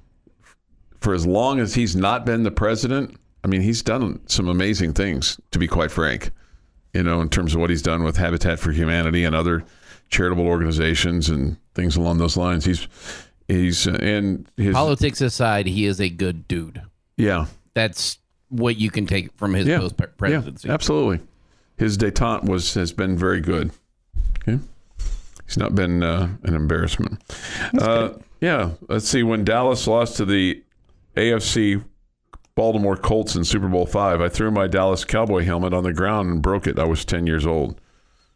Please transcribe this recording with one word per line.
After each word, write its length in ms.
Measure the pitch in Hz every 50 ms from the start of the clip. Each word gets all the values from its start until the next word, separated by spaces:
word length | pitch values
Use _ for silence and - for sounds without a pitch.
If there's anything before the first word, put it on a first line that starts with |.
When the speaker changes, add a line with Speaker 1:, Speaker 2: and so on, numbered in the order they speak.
| - _ _ _ _ _ _ _ _ - _ _ _ _ - _ _ - - -
Speaker 1:
for 140 | - 104 92
as 100 | 87 82
long 340 | 90 92 107 123 131 139 131
as 140 | 113 95 92
he's 220 | 123 120 95 87
not 300 | 92 98 101 120 120 117
been 180 | 120 113 117 113
the 80 | 98
president, 680 | - - 107 107 117 113 127 120 135 143 131 - - - _ _ _ - -
I 40 |
mean, 140 | 95 95 92
he's 200 | 95 113 117 110
done 380 | - 113 113 131 117 82 - - -
some 200 | - - 110 92
amazing 460 | 87 87 90 95 104 101 85 87 80 76
things, 460 | - 98 95 78 67 - - - - - _
to 80 | - 82
be 80 | 85
quite 240 | - - 85 78 76
frank, 400 | - 85 80 71 57 - - - - - - _ - - _ _ _ _ _ _ -
you 100 | 92 87
know, 160 | 85 85 85
in 80 | 82 76
terms 240 | - 95 87 78 80
of 60 | 82
what 80 | 85 85
he's 120 | 87 76
done 220 | - 85 82 85 82
with 120 | 80 78
Habitat 420 | 90 87 85 85 80 - 85 82 -
for 120 | - 80
Humanity 520 | 76 82 80 80 85 85 82 80 85 87 87
and 100 | 80 80
other 280 | 80 82 85 82 80 - - - _ - - - - _ _
charitable 360 | - - 90 90 90 87 85
organizations 840 | 87 85 82 82 80 78 78 80 80 82 - - 85 85 87 78 80
and 280 | 78 69 69 78 78 - _ _ _
things 220 | 90 90 85 73
along 200 | 85 85 85 85
those 180 | 82 85 80 -
lines. 280 | 90 87 90 87 82 -
He's, 220 | 95 87 - - - - - - - - - - - _ _ _
he's, 400 | - 98 87 90 90 87 - -
uh, 100 | 95 - -
and 440 | - 104 104 104 101 98 92 - - - _
his 160 | - 101 98 95
Speaker 2:
Politics 480 | 131 156 151 139 - 151 139 - -
aside, 460 | 135 120 - - 120 113 104 101 95
he 180 | 90 92 107 104
is 160 | 101 95 95
a 80 | 98 90
good 400 | 85 87 95 90 85 80 - -
dude. 320 | 90 85 80 80 - - - - _ _ _ _ _
Speaker 1:
Yeah. 300 | - 110 101 92 85 78 - - - _ _ _
Speaker 2:
That's 440 | 120 113 104 - - - - - - _ _ _ _ _ _
what 260 | 127 117 123 120 117
you 140 | 107 110 104
can 160 | - 110 101
take 240 | - - 95 87 - -
from 160 | - 104 101 95
his 140 | 98 107
Speaker 1:
Yeah. 120 | 143 175 156
Speaker 2:
post-presidency. 880 | 104 82 - - - - - - 98 139 156 147 101 69 67 - -
Speaker 1:
Yeah, 60 | - 147
absolutely. 480 | 156 - - 151 151 127 104 87 80 - - _ _ _ _ _ _ _ _ _
His 220 | - 113 110 101
detente 480 | 101 110 98 - - 120 113 107 - -
was, 300 | 104 92 87 82 - -
has 180 | 98 87 85 -
been 240 | 98 95 95 92
very 240 | 82 92 90 92 87
good. 300 | 78 87 87 80 78 80 - - _ _ _ _ _ _ - - - - - - -
Okay. 120 | 113 117 139 - - - - - - - - - - - - - - - - -
He's 100 | - -
not 160 | - - - -
been, 300 | 98 90 87 87 87 85
uh, 260 | 82 82 90 90 87 104 - -
an 100 | 92 82
embarrassment. 680 | 78 78 76 82 85 87 85 - - - - 104 - - - - - - - - - - - 240
Speaker 3:
That's 100 | - -
Speaker 1:
Uh, 240 | 113 117 117 110 -
Speaker 3:
good. 140 | - - - - - -
Speaker 1:
yeah. 300 | 156 175 156 120 92 85 82 - -
Let's 220 | - 101 110 107 -
see. 140 | 143 127 117
When 200 | 113 113 107 98
Dallas 440 | 107 113 123 127 131 127 127 -
lost 280 | 110 113 117 120 117 -
to 80 | 120 104
the 360 | 98 101 98 92 92 - - - _ _ _ _ _ _ _ _ _ _
A 160 | - 113 117 117
F 80 | 107
C 400 | - - - 117 107 101 98 101 - - - _ _ _ _ _ _ _ - - - _ _
Baltimore 420 | 117 113 113 110 107 98 98 95
Colts 400 | 95 - - 110 110 104 - -
in 80 | 87 82
Super 240 | - 110 101 98
Bowl 200 | 92 90 90 90
five, 340 | - - 101 101 95 87 85
I 80 | 85 90
threw 220 | - - 110 110
my 160 | 107 101 95
Dallas 360 | 90 95 95 95 95 92 - -
Cowboy 400 | - 113 110 117 104 98 90 87
helmet 280 | 92 85 87 92 90 90
on 100 | 90 90
the 100 | 90 80
ground 360 | 87 92 104 107 107 95 87
and 140 | 85 80 -
broke 240 | 95 98 95 -
it. 100 | 76 -
I 60 | - 82
was 180 | 80 80 - -
ten 220 | - 90 85 85
years 220 | 82 78 78 73
old. 340 | 82 80 78 67 - - - - _ _ _ _ _ _ _ _ _ _